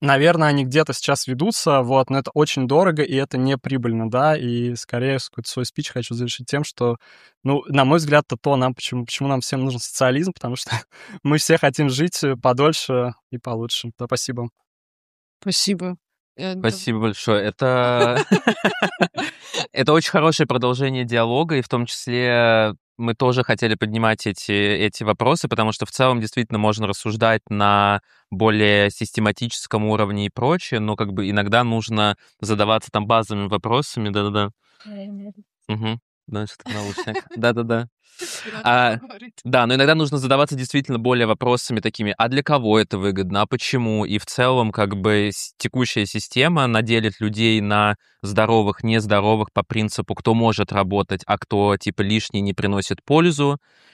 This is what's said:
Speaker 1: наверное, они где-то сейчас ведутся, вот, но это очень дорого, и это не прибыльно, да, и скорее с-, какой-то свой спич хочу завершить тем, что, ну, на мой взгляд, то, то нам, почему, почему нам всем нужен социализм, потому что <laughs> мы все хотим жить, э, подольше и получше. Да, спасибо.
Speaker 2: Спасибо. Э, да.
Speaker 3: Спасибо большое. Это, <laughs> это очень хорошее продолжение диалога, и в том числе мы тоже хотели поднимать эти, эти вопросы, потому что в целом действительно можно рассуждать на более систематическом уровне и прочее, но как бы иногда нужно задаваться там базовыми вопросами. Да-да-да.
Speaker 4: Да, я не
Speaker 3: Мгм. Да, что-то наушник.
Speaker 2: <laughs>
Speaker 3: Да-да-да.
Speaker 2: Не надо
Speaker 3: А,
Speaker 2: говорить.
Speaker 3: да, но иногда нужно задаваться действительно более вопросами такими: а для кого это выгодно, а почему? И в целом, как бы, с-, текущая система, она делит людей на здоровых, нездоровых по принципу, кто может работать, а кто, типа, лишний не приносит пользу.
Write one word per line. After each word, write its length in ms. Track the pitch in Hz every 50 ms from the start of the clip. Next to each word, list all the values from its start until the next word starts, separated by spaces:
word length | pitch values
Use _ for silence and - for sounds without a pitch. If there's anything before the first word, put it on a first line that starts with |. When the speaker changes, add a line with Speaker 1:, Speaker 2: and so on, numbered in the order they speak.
Speaker 1:
наверное, 460 | 147 143 139 139 147 170 170 160 156 151
они 160 | 143 143 135
где-то 260 | 127 131 156 156 - 127
сейчас 320 | - - - 143 - - -
ведутся, 540 | 131 123 160 226 220 - - 165 143 135
вот, 280 | 123 117 135 135 123 -
но 80 | 135 139
это 120 | 127 - -
очень 340 | 147 156 - - 139 131 120
дорого, 340 | 139 160 190 185 160 151
и 120 | 147 - 135
это 220 | 135 139 - - 127
не 200 | 127 135 139 127
прибыльно, 520 | - - 139 131 120 120 113 113 113 110
да, 260 | 113 127 143 156 156
и 380 | 151 127 120 120 120 120 120 120
скорее 420 | 117 - - - 120 127 135 135 131
с-, 80 | - -
какой-то 200 | - - 117 -
свой 160 | - 131 123
спич 240 | - - - 147 -
хочу 240 | - 127 117 - 117
завершить 320 | 117 123 120 - - 123 -
тем, 160 | - 143 147
что, 340 | - - - 120 120 117 - _ - - - _ _ _ _ -
ну, 200 | 135 139 143 - -
на 160 | 139 - -
мой 120 | 131 156 170
взгляд, 280 | 156 143 147 151 147 -
то, 80 | 135 -
то 160 | - 143 139
нам, 180 | 131 127 127 123
почему, 320 | - - - 127 123 120
почему 220 | - - - 139 139
нам 120 | 139 127
всем 220 | - - 147 131 127
нужен 160 | 135 123 120
социализм, 520 | - - - - 135 127 127 143 175 190 -
потому 220 | - - 120 123
что 140 | - - -
<laughs> 520 | 120 117 - _ - - - - 208 - -
мы 140 | 143 147 151
все 200 | - - 165 160
хотим 320 | - 143 131 - 151 135
жить, 320 | 127 135 165 180 - - 156
э, 120 | 139 131
подольше 800 | 113 - 131 123 123 143 160 156 - - - 131 123 123 123 117 _ _ _
и 60 | 127 117
получше. 540 | - 127 117 113 117 120 - - - 117 - -
Да, 80 | 123
спасибо. 420 | 120 131 123 - - 123 120 117 117 - _ _ _ _ _ _ _ _ _ _ _ _ _ _ _ _ _
Speaker 2:
Спасибо. 540 | - 196 175 - - 196 202 165 180 180 180 - _ _ _ _ _ _ _
Э, 180 | - 165 190 185
да. 60 | 185 185 113
Speaker 3:
Спасибо 300 | 110 190 - 127 113 107
большое. 440 | 113 110 101 - - 120 107 104 98
Это, 800 | 107 - - 135 127 127 127 123 123 123 120 120 120 123 127 - -
<laughs> 1400 | 196 - - 240 214 - - 196 - 740 - 185 - - 180 - - - 285 - - - - - - - - -
это 200 | - - 131 147 151
очень 160 | 165 - -
хорошее 360 | - 170 151 160 156 - 156 -
продолжение 560 | 123 123 120 123 123 127 139 135 131 127 123
диалога, 520 | 117 120 117 117 113 120 139 170 160 160 131
и 40 |
в 60 | 120 -
том 180 | - 120 120
числе 880 | - - - - 127 120 123 123 123 120 120 117 117 113 110 110 107 101 - _ _ _ -
мы 160 | 117 117 113
тоже 300 | - 131 127 123 127 123
хотели 300 | - 113 - 120 110 107
поднимать 500 | - 113 107 107 113 113 110 110 - -
эти, 260 | 110 95 - - -
эти 520 | 104 101 101 101 104 85 104 101 - - 107
вопросы, 440 | 107 104 - 117 123 160 165 - 110
потому 240 | 113 117 110 110
что 140 | 107 - 107
в 60 | -
целом 280 | - - 131 131 127 120
действительно 380 | 107 107 - 123 117 113 110 107
можно 280 | 107 107 104 107 107 101
рассуждать 540 | 101 - - 110 107 113 113 113 113 107 - -
на 500 | 107 104 101 101 101 101 101 101 101 101 - _ _ _ _ _
более 600 | 101 92 110 110 107 107 107 104 104 104 101 101
систематическом 960 | - - 110 - - 117 107 107 101 - 120 120 - - - - - 107 107
уровне 400 | 107 107 104 107 98 104 101 101
и 40 | 98
прочее, 500 | - - 117 139 170 180 - - 131 110
но 160 | 107 107 107
как 160 | 101 113 101 95
бы 160 | 98 101 98
иногда 340 | 104 104 101 101 110 120 123
нужно 520 | 117 113 113 110 113 113 107 104 104 101 - _ _ _ _
задаваться 500 | 107 101 110 104 104 107 110 110 - -
там 140 | - 107 104
базовыми 420 | 101 117 113 110 - 107 101 101 95
вопросами. 600 | 104 98 - 110 117 139 147 - - 123 107 104
Да-да-да. 400 | 98 104 101 104 101 104 104 104 - _ _ _ _ _ -
Speaker 4:
Да, 60 | 208 208
я 100 | 202 196
не 260 | 208 202 196 196 208 196 208 202 _ _ _ _ -
Speaker 3:
Мгм. 320 | 107 107 110 110 113 117 - _ _ _ _ -
Да, 180 | 110 104 107
что-то 240 | 101 - - - 254 104
наушник. 420 | 104 104 101 101 - - - 107 381 - -
Speaker 2:
<laughs> 60 | 339
Speaker 3:
Да-да-да. 520 | 117 113 120 113 117 117 113 117 117 120 117 _ _ _ _ _ - 359 - - - -
Speaker 2:
Не 80 | 220
надо 100 | 214 214 220
Speaker 3:
А, 320 | 120 123 123 123 120 110 113
Speaker 2:
говорить. 360 | 254 254 247 202 247 240 - - -
Speaker 3:
да, 220 | 127 123 127 120
но 80 | 117 127
иногда 180 | 131 139 143 160
нужно 220 | 160 156 139 147 139
задаваться 360 | 131 127 135 139 147 - 147
действительно 420 | 127 127 - - 143 135 - 131 117
более 280 | 113 127 127 123 117
вопросами 540 | 110 107 - - 123 123 123 - - 123 107
такими: 340 | - 110 - - 107 104 98 -
а 100 | 113 120
для 140 | 131 143
кого 360 | 143 - 151 139 120 107 107 110
это 200 | 104 - - 95
выгодно, 440 | 95 101 95 95 98 87 98 101
а 40 | 107
почему? 580 | - 131 120 - - - 127 120 110 110 107 104
И 120 | - 104 104
в 80 | -
целом, 460 | - - - 123 131 127 127 117 107
как 240 | - 113 104 98 101
бы, 340 | 98 92 107 107 104 104 104 98
с-, 200 | - - - - -
текущая 480 | - 120 - 127 123 - - 117 104
система, 580 | - - 107 - - - 123 135 170 175 156 135
она 180 | 123 113 113
делит 380 | 117 113 117 113 110 107 98 -
людей 400 | 110 107 104 107 113 113 110 107
на 340 | 104 104 104 104 107 104 104 - _ _ _ _
здоровых, 640 | - 101 101 98 110 107 113 113 104 101 101 - -
нездоровых 680 | 113 113 110 107 104 104 101 98 107 110 107 107 -
по 100 | - 107 95
принципу, 500 | - - 110 107 104 - - 101 - 104
кто 200 | - - 117 110
может 380 | 113 117 113 107 - 101 -
работать, 500 | 98 98 98 90 98 101 95 - 98 90 -
а 120 | - 104 98
кто, 380 | - - 110 101 101 101 101 95
типа, 240 | - 107 - -
лишний 400 | 101 98 110 110 - - - 101
не 120 | 101 98 92
приносит 480 | - 98 101 101 98 95 - 95 - -
пользу. 540 | - 139 160 170 175 156 143 143 143 143 - _ _ _ _ _ _